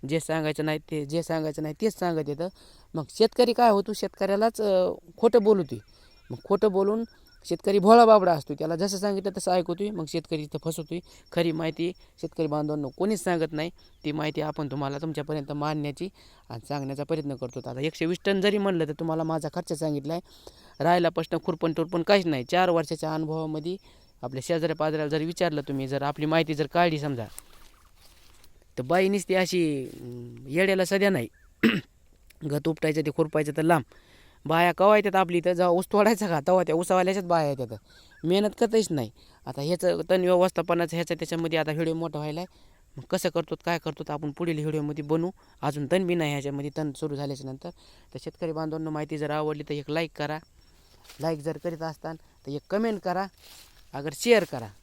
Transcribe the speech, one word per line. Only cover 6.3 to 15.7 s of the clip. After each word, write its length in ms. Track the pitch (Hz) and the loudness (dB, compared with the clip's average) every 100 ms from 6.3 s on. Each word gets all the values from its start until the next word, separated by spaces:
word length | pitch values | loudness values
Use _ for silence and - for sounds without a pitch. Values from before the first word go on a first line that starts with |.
मग 60 | 123 - | -14 -2
खोटं 240 | 196 214 | 2 4
बोलून 320 | 185 196 220 233 _ - - - | 4 2 0 -4 _ -20 -20 -6
शेतकरी 300 | 175 - 202 | -4 2 4
भोळा 260 | 190 233 | 10 10
बाबडा 280 | 226 214 185 | 12 10 8
असतो, 220 | 160 - | 2 0
त्याला 220 | 143 160 165 | -6 -4 -2
जसं 220 | 196 190 | -2 -2
सांगितलं 320 | 202 196 196 196 | -2 -2 -4 -4
तसं 160 | 190 | 0
ऐकतोय, 380 | 185 170 175 202 | 0 0 -2 -4
मग 140 | 208 156 | -4 -4
शेतकरी 340 | 170 - 156 | -6 -4 -8
इथं 160 | 151 151 | -6 -6
फसवतोय. 340 | 160 160 151 170 - - _ | -6 -6 -8 -10 -10 -20 _
खरी 200 | - 170 | -2 0
माहिती 400 | 160 160 165 165 - - _ | 0 -4 -2 -6 -6 -18 _
शेतकरी 260 | 160 - 160 | -10 -4 -2
बांधवांनो 420 | 151 151 151 143 | 0 -2 -4 -6
कोणीच 360 | - 196 214 | -4 -2 0
सांगत 280 | - 170 156 | 0 0 -2
नाही. 180 | 156 165 - - _ | -4 -6 -8 -20 _
ती 80 | 156 | -6
माहिती 280 | 151 151 151 | -4 -4 -2
आपण 300 | 151 151 147 | -6 -4 -6
तुम्हाला 280 | 135 139 143 | -4 -6 -6
तुमच्यापर्यंत 540 | 160 151 147 151 139 | -6 -6 -6 -6 -6
मांडण्याची 560 | 147 147 | -6 -4